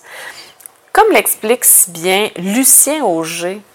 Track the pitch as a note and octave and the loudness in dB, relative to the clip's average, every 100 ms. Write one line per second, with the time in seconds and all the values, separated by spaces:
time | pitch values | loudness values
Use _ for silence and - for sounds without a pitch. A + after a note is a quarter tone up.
0 | - - - - - - - _ _ - | -12 -18 -18 -18 -20 -20 -20 _ _ 2
1 | A4 C4+ - - A3 A#3+ - - - E3+ | 4 4 2 -2 -2 0 2 0 0 -2
2 | F3 F#3+ G#3 - F#3 A3 C4+ - - D4+ | 0 0 0 -4 -4 0 2 2 2 0
3 | A#3+ E3 D#3+ E3+ F3 G#3 - | 0 0 -2 -6 -8 -8 -14